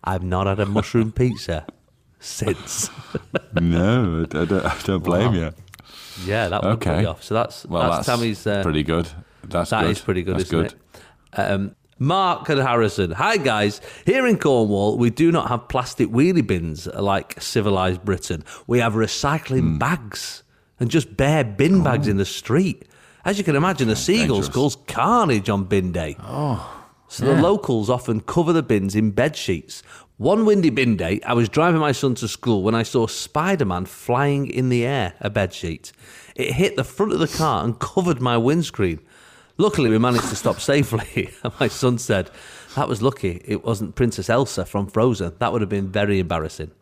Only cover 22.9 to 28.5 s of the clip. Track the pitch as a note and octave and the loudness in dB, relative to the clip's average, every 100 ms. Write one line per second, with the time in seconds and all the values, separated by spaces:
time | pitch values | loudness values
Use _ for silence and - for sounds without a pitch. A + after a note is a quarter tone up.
22.9 | _ _ _ F3+ G#3 F3 C#3+ F3 D3 A#2+ | _ _ _ -4 -2 0 2 2 2 0
23.9 | G#2+ - G#3+ G3 G#2+ C#2+ B2 C#3 - - | 0 2 2 2 0 0 0 0 -2 -8
24.9 | - D3 A#3+ G3 A2 F#2+ G2 F#2 G2+ F#2 | -2 2 4 4 2 2 -2 2 0 0
25.9 | F2 D#2 - G2 B2+ D3 A2+ - - - | -4 -6 -8 -10 -4 -4 -4 -8 -18 -20
26.9 | _ _ - C3 C#3 E3 G3+ - A#2 G#2 | _ _ -4 2 4 4 2 0 0 0
27.9 | B2+ - A2 - - E3 | -2 0 -4 0 0 2